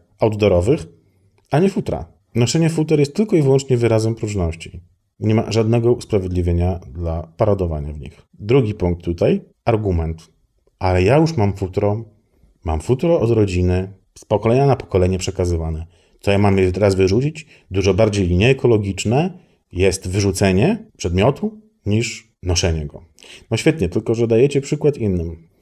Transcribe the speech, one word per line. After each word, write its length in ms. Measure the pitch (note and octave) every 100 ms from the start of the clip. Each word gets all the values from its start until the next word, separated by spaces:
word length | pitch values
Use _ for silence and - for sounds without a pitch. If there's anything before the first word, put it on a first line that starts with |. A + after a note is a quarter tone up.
| _ -
outdoorowych, 680 | A2+ G#2+ G#2 F2 F#2+ D#3 - _ _ _ _ _ -
a 80 | C#3+
nie 100 | G3
futra. 360 | G#3 - D2+ D#2+ _ _ A#2
Noszenie 340 | B2 D#3+ E3
futer 300 | E3 D#3 D3+
jest 160 | C#3+ -
tylko 200 | A3 F3
i 60 |
wyłącznie 360 | C3+ C3+ C3+ B2
wyrazem 380 | A#2 A2 A2 A2+
próżności. 640 | A2 G2+ E2+ D#2+ - E2+ - _ _ -
Nie 160 | G#2+ G#2+
ma 160 | -
żadnego 420 | G#2+ A2 A#2 A#2
usprawiedliwienia 880 | A#2+ - G#2 F#2 F2+ F2 E2+ F2 F2 -
dla 400 | D2+ E2+ E2 - -
paradowania 560 | G#2+ G2 F2 D#2 D2
w 60 | D2+
nich. 220 | B1+ - _
Drugi 400 | - G#2 C#3 A2
punkt 300 | G#2 F2 F2
tutaj, 380 | F2 E2+ A2+ G3 - _ -
argument. 640 | A2 G2+ F2 E2 D#2+ - _ _ _ _ -
Ale 240 | F#2 F#2
ja 140 | F#2 C#3+
już 200 | D#3+ D#3+
mam 160 | G2+
futro, 520 | F#2+ F#2 G2 G#2 A2 A2+ _ _ _ _ _
mam 180 | D#2+ D#2
futro 380 | - E3+ E3+ E3+
od 120 | A2+
rodziny, 600 | A2+ G2+ F2+ F2+ F#2 F#2+ - _ -
z 80 | -
pokolenia 400 | G#2 A2+ A#2+ C#3
na 100 | B2
pokolenie 420 | - F#2+ F2+ F#2
przekazywane. 680 | - F#2 F2+ E2+ D#2+ D#2+ E2 _ _ _
Co 120 | G2+
ja 60 | G2
mam 200 | G2+ G2
je 140 | F#2
teraz 240 | F2+ G2+ F#2+
wyrzucić? 500 | F#2+ G#2 C#3+ D#3+ - _ -
Dużo 220 | F#2+ G2
bardziej 420 | F#2 A2 G2+ F2 F2
nieekologiczne 1040 | A2+ C3+ B2 G#2+ G2+ F#2+ G#2 B2+ F#3 - _ _ _
jest 360 | F2+ F#2+ F2+ F2+
wyrzucenie 800 | G2 G2 F#2 G2 F#2 D3 A3+ - -
przedmiotu 640 | F#2 F2 A#2+ C#3 G#3+ A3 _ _ G#2
niż 480 | G#2+ - - _ _
noszenie 420 | F2 F2 F#2 D#2+ D2
go. 200 | - - _ - - -
No 60 | A2+
świetnie, 320 | D#3+ D#3 F2
tylko 260 | A2 A2 A2+
że 120 | A#2
dajecie 340 | A2+ C#3+ C#3
przykład 360 | - D3 D3 C#3+
innym. 500 | G#2+ F2+ E2 D#2+ _ _